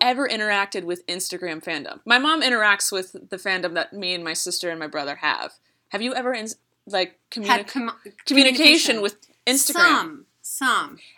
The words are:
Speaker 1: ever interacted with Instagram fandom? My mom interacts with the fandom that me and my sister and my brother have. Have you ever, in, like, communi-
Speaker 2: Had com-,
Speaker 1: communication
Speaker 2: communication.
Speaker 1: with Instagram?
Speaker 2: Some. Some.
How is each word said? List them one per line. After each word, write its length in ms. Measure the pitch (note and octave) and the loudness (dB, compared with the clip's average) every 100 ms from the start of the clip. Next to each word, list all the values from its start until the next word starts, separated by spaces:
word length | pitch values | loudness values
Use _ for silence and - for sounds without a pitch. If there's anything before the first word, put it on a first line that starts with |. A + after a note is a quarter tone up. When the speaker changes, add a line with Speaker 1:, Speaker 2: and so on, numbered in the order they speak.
Speaker 1:
ever 260 | B3 B3 C#4 | 0 2 0
interacted 560 | A3 G#3+ G3+ G3 G3+ E3+ | -2 0 0 -2 -4 -6
with 200 | F3 - | -8 -6
Instagram 560 | F3 - F3+ F3+ D#3+ | -8 -6 -8 -8 -8
fandom? 360 | F3 D#3 - - A3 | -6 -8 -8 -8 2
My 120 | B3 | 2
mom 240 | D4 D#4+ | 4 2
interacts 500 | C#4 A#3+ G#3 G3+ - | 2 2 4 2 0
with 200 | G3 F#3 - - | -4 -6 -12 -12
the 80 | F#3+ | -8
fandom 360 | G3+ F#3 F3 E3+ | -2 -2 -2 -2
that 180 | - | -4
me 200 | G3+ F3+ | -4 -4
and 100 | F3+ | -4
my 100 | E3 | -4
sister 360 | D#3+ F3+ F3 F3+ | -4 -4 -4 -4
and 100 | E3 | -6
my 80 | D3+ | -6
brother 280 | D3+ C#3+ C#3+ | -6 -6 -2
have. 360 | D3+ - C2 - _ _ - | -2 -2 -4 -12 _ _ -8
Have 120 | G3+ | -4
you 120 | A#3+ B3+ | -4 -2
ever, 180 | B3 | -2
in, 140 | A#3+ A3 - _ _ - | -4 -6 -12 _ _ -4
like, 320 | G3 F3+ _ - | -2 -2 _ -14
communi- 140 | A#3 G3+ | -4 0
Speaker 2:
Had 200 | - G#3 | 0 0
com-, 240 | C4+ A#3 - - - - | -6 -6 -10 -16 -12 0
Speaker 1:
communication 680 | C#4 C4 B3+ D4+ D#4+ - A3+ | 4 6 6 6 6 4 0
Speaker 2:
communication. 60 | |
Speaker 1:
with 160 | G3+ - _ _ - | -2 -6 _ _ 0
Instagram? 260 | C4 - | 2 2
Speaker 2:
Some. 520 | E4+ D#4 C4+ E3 D3+ - _ | 4 4 4 0 -8 -20 _
Some. 560 | - - C4 G#3 D3+ - - | -12 -4 0 0 -2 -10 -20